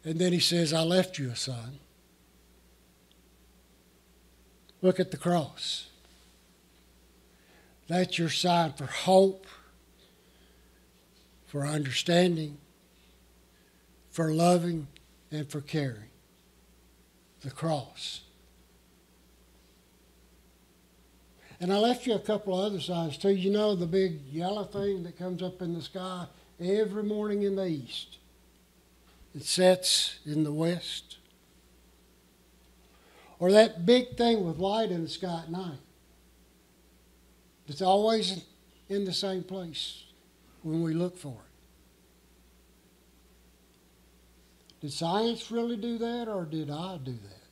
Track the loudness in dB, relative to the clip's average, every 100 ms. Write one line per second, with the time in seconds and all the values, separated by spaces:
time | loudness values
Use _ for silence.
0 | -6 0 2 2 2 2 2 2 4 2
1 | 2 -2 -6 -6 -6 -8 -10 -16 -20 _
2 | _ _ _ _ _ _ _ _ _ _
3 | _ _ _ _ -20 -20 _ _ _ _
4 | _ _ -20 _ -20 _ -20 _ 2 4
5 | 0 -2 0 0 0 -8 -8 -8 -10 -20
6 | -20 -20 -20 _ _ _ _ _ _ _
7 | _ _ _ _ _ -20 -20 -20 -2 0
8 | 0 0 -2 0 2 4 2 -2 -8 -4
9 | 6 8 8 2 -16 -20 -20 -20 _ _
10 | -20 _ _ _ -20 _ _ _ _ _
11 | _ _ _ -20 -10 -6 -4 -2 -2 -4
12 | 2 4 6 2 -4 -12 -20 _ _ _
13 | -20 -20 _ _ _ _ _ _ _ _
14 | _ -4 0 4 4 4 2 -4 -6 -16
15 | _ _ _ -8 -6 -8 -4 -2 -2 -6
16 | -16 -20 _ _ _ _ _ -20 -20 _
17 | _ _ _ _ -14 -8 -4 -4 -6 -12
18 | -12 -12 -18 _ -20 _ _ _ _ _
19 | _ _ _ _ _ _ _ _ _ _
20 | _ _ -20 -20 _ _ _ _ _ _
21 | _ _ -20 -20 -20 -6 0 2 4 2
22 | 0 -2 0 -2 0 -2 -2 -4 -4 -4
23 | -4 0 2 2 2 2 2 2 0 2
24 | 0 -2 -8 -6 -4 -4 -6 -4 -2 -2
25 | -6 -8 -8 -6 -6 -6 -6 -6 -8 -10
26 | -8 -8 -12 -16 -20 -8 0 0 0 -2
27 | -4 -2 -2 0 0 0 -2 -4 -6 -12
28 | -12 -20 _ _ _ _ _ _ _ _
29 | _ -20 -18 -12 -4 4 6 6 4 2
30 | 0 -6 -4 -2 0 0 0 0 -6 -12
31 | -14 -20 _ _ _ _ _ -20 -20 _
32 | _ _ _ _ _ _ _ _ _ -20
33 | -20 -20 -20 0 6 8 8 4 6 6
34 | 4 0 4 4 2 -2 0 0 0 -2
35 | -4 -6 -6 -6 -8 -8 -8 -10 -18 _
36 | _ _ _ _ _ _ _ _ _ _
37 | _ _ _ _ _ _ -16 -2 4 6
38 | 6 2 0 -4 -10 _ _ -20 -6 -4
39 | -2 -2 -2 -4 -6 -10 -8 -8 -10 -12
40 | -20 _ _ _ -20 -12 -4 -2 0 0
41 | -2 -6 -14 -14 -18 _ -20 _ _ _
42 | _ _ _ _ _ _ _ _ _ _
43 | _ _ _ -20 -20 _ _ _ _ _
44 | _ _ -20 -20 _ _ _ -14 -10 -4
45 | 0 2 0 -2 -4 -4 -2 -4 -4 -4
46 | -4 -4 -4 -6 -4 -6 -6 -6 -8 -8
47 | -10 -10 -14 -20 -20